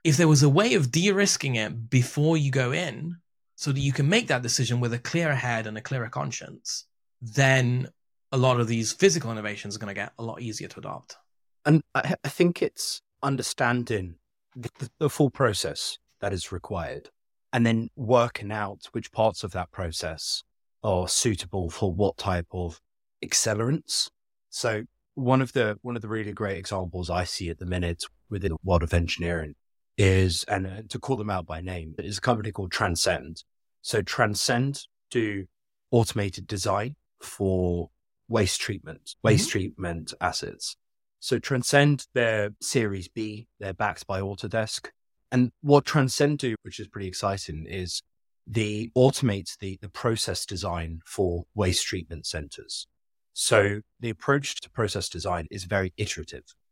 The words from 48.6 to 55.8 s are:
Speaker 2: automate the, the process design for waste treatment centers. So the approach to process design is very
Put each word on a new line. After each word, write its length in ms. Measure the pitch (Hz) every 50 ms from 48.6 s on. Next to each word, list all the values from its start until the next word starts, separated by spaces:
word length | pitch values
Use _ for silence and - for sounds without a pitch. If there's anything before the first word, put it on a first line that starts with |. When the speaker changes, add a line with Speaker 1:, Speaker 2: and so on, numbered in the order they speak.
| 107 104 104 107 120 - -
Speaker 2:
automate 640 | 127 127 135 - - 135 113 101 98 87 - - -
the, 200 | 101 95 92 -
the 60 | 104 92
process 580 | - - - 117 113 - - - 90 - -
design 540 | - 98 85 98 90 87 85 82 80 82 82 -
for 400 | - - 107 95 87 85 85 - - -
waste 300 | 104 101 90 80 - -
treatment 400 | - 107 90 82 - 82 73 -
centers. 640 | - - 80 73 71 - - - - - - - - _ _ _ _ _ _ _ _ -
So 460 | - - - 120 107 101 101 101 107 - _ _ _
the 100 | 120 113
approach 500 | 104 - - 143 139 143 139 - - -
to 100 | - -
process 380 | _ 120 107 - - 98 - -
design 380 | - 82 - 90 90 85 80 -
is 140 | - 98 92
very 280 | 90 104 98